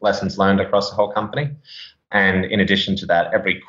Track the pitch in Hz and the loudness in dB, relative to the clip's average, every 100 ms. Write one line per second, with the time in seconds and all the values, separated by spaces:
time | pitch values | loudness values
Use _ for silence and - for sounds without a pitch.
0 | 104 - 95 - 98 98 95 101 - 107 | -2 0 -2 0 2 2 2 0 0 -2
1 | 101 107 104 139 147 - - - - _ | -2 -2 -4 -4 -6 -8 -18 -20 -20 _
2 | _ 104 95 92 92 101 98 98 - 95 | _ 2 2 2 0 2 2 2 0 -2
3 | 87 85 82 107 95 92 | 0 0 2 0 -2 -4